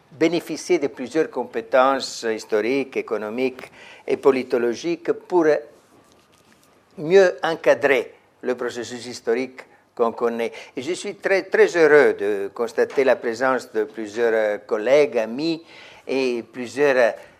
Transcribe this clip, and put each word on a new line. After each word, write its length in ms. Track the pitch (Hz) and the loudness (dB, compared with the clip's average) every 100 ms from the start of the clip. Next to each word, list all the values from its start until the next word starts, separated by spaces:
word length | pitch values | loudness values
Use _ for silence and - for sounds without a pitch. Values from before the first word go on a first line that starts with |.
| _ | _
bénéficier 680 | 127 165 165 - 156 - 175 | -2 0 0 -6 -12 -2 -2
de 80 | 143 | -2
plusieurs 420 | - 120 160 156 | -6 -6 -4 -2
compétences 920 | 131 120 120 113 131 131 135 - - | -4 -6 -8 0 4 4 2 -4 -8
historiques, 760 | 117 110 - 107 110 139 131 113 | -6 -6 -2 -2 0 -2 -4 -6
économiques 720 | - 107 107 117 131 131 - - - - - | -6 -6 -6 -4 -4 -6 -18 -20 -20 -18 -6
et 100 | 139 | 2
politologiques 920 | 143 131 - 127 120 113 170 165 - | 2 2 -2 -2 -2 -4 -6 -6 -4
pour 340 | 143 - 180 156 143 - - _ _ _ _ _ _ _ _ _ _ _ - | -6 -2 2 2 0 -4 -20 _ _ _ _ _ _ _ _ _ _ _ -12
mieux 400 | 156 190 185 - | 4 6 6 2
encadrer 720 | 156 160 156 131 135 131 - - _ _ | -6 0 2 2 2 0 -2 -16 _ _
le 140 | 120 123 | -6 -4
processus 500 | 120 120 113 123 117 | -6 -8 -10 -12 -14
historique 560 | 113 - 117 131 - - _ _ - | -8 -2 -2 -4 -12 -20 _ _ -2
qu'on 180 | 117 | -2
connaît. 400 | 113 117 117 113 - - - | 0 -4 -2 -6 -8 -14 -10
Et 40 | |
je 120 | 127 | -8
suis 220 | 180 208 170 | -8 -8 -6
très, 280 | 180 190 | 0 0
très 320 | 180 208 196 170 | 2 4 4 6
heureux 380 | 151 147 117 | 8 8 8
de 380 | 104 101 101 98 | 4 -2 -2 -6
constater 500 | - 117 - 117 - | -6 -4 0 0 2
la 140 | 131 120 | 2 2
présence 520 | 123 113 131 127 - | -2 -2 0 -2 -4
de 100 | 110 | -4
plusieurs, 480 | 104 - 104 107 117 | -4 -6 -10 -2 0
euh, 240 | 110 107 104 | 2 0 -4
collègues, 580 | - 110 110 147 147 120 | -6 -4 2 4 4 0
amis 440 | 110 123 160 160 - - - - - | -4 -4 -4 -6 -10 -20 -20 -18 -6
et 340 | 131 127 120 | -2 -2 -4
plusieurs, 520 | 110 131 117 117 143 127 113 - - _ | -8 -12 -10 0 2 4 2 0 -16 _